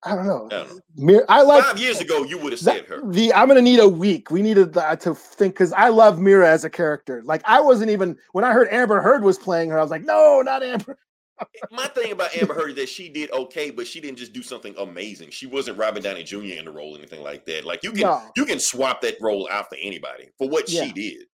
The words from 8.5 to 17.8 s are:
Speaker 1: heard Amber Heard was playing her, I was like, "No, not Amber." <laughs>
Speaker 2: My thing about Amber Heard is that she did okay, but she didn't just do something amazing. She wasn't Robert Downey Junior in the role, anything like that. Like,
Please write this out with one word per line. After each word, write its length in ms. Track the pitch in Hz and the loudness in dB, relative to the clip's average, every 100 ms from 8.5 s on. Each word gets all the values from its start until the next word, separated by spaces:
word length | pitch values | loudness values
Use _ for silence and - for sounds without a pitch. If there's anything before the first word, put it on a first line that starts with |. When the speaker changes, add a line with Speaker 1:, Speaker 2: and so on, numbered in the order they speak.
Speaker 1:
heard 160 | 233 233 | 2 2
Amber 300 | 220 247 208 | 0 0 0
Heard 220 | 185 277 | 2 2
was 160 | 202 190 | 2 0
playing 320 | - 170 165 | -2 -4 -2
her, 80 | 156 | -2
I 40 | |
was 80 | 156 | -2
like, 120 | 160 | -4
"No, 360 | 247 311 311 285 | -2 4 6 6
not 200 | 262 269 | 0 -4
Amber." 340 | 262 240 - 277 _ _ _ _ | -6 -8 -10 -20 _ _ _ _
<laughs> 320 | - - 220 | -18 -16 -18
Speaker 2:
My 160 | 233 269 | -10 -8
thing 240 | 262 226 | -6 -6
about 220 | 196 175 165 | -4 -6 -4
Amber 160 | 165 | -4
Heard 160 | 151 156 | -4 -8
is 60 | 135 | -8
that 120 | 131 | -10
she 180 | - 175 | -12 -14
did 200 | 147 151 | -12 -8
okay, 380 | 131 131 - 151 | -8 -8 -10 -10
but 160 | 120 120 | -10 -12
she 120 | 170 | -12
didn't 180 | 147 127 | -16 -16
just 140 | 120 | -16
do 80 | 107 | -18
something 320 | 117 123 107 90 | -16 -16 -16 -14
amazing. 520 | 98 87 107 98 78 | -14 -12 -14 -16 -20
She 160 | - 135 | -20 -12
wasn't 320 | 135 127 98 | -10 -10 -6
Robert 240 | 107 104 | -6 -6
Downey 200 | 98 92 | -10 -10
Junior 340 | 82 101 104 85 | -14 -14 -14 -14
in 60 | 80 | -16
the 40 | |
role, 260 | 76 76 76 | -16 -18 -18
anything 260 | 76 80 | -20 -18
like 220 | 73 71 - | -16 -14 -10
that. 180 | 80 | -10
Like, 180 | 80 87 | -8 -10